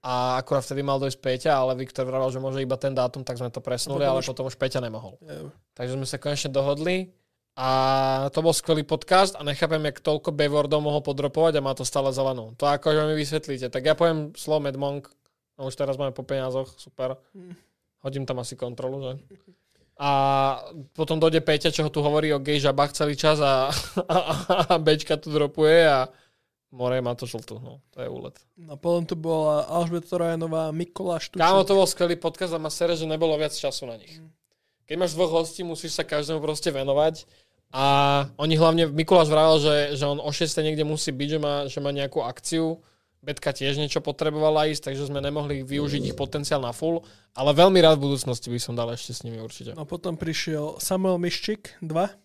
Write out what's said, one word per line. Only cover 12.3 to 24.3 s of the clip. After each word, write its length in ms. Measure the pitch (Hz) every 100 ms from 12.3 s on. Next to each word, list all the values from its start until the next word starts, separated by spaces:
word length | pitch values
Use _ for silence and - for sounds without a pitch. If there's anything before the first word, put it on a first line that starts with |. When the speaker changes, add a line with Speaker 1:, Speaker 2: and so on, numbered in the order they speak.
| 127 110
Speaker 1:
To 140 | 117 143
akože 320 | 143 160 151
mi 140 | 151 156
vysvetlíte. 500 | 139 156 156 131 123
Tak 140 | 131
ja 120 | 135
poviem 360 | 156 170 160 151
slovo 260 | - - 151
Mad 160 | 143 135
Monk, 320 | 139 143 143 _ _ _ _ _
no 80 |
už 100 | 135
teraz 220 | - 139 135
máme 160 | 139
po 80 | 127
peniazoch, 480 | 127 135 131 131 131
super. 420 | - - - 131 131 _
Speaker 2:
Hm. 260 | 196 180 175 _ _ _ _
Speaker 1:
Hodím 240 | 135 135
tam 140 | 131 127
asi 160 | 120
kontrolu, 460 | 127 123 120 127 135
že? 100 | 135 139 _ 190 _ _ _ _ _ _
A 140 | 143 139 135 135 135 127 - 170 135
potom 260 | - 156 160
dojde 220 | 165 160
Peťa, 320 | 156 151 160
čo 100 | 156
ho 80 | 151
tu 140 | 151
hovorí 260 | 147 151 151
o 100 | 143
gay 200 | 135 147
žabách 340 | 139 139 143
celý 220 | - 147
čas 240 | 143 156 151
a, 320 | 143 131 131 151
<laughs> 200 | - -
a, 120 | 175 175
a, 160 | 156